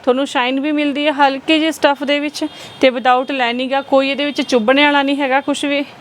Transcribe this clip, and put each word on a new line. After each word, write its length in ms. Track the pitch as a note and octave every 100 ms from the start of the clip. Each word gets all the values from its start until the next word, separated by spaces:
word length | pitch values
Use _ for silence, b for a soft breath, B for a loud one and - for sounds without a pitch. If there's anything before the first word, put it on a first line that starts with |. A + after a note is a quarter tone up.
ਤੁਹਾਨੂੰ 220 | - B3+ C#4
ਸ਼ਾਈਨ 320 | C#4+ B3 C4+
ਵੀ 120 | D4
ਮਿਲਦੀ 340 | D4 D4 C#4 D4
ਹੈ 40 |
ਹਲਕੀ 480 | C#4 C#4 C4+ D4 D#4+
ਜਿਹੀ 120 | D#4+
ਸਟੱਫ 320 | D4+ D4 C#4
ਦੇ 160 | C#4 C#4+
ਵਿੱਚ, 260 | D4 - D4+ B B -
ਤੇ 80 | C4+
without 440 | B3+ B3+ B3+ A#3 C#4
lining 340 | A#3 A#3+ B3+ C4+
ਆ, 60 |
ਕੋਈ 280 | C4+ C4+ C4+
ਇਹਦੇ 160 | C4+ D4
ਵਿੱਚ 160 | C#4
ਚੁੱਭਣੇ 420 | C#4 B3 G#3+ C4+
ਵਾਲਾ 180 | D4 C#4+
ਨਹੀਂ 140 | C#4 C#4+
ਹੈਗਾ 200 | C#4 C4
ਕੁਛ 220 | C#4+ C#4 C#4+
ਵੀ। 180 | C#4+ C#4+ -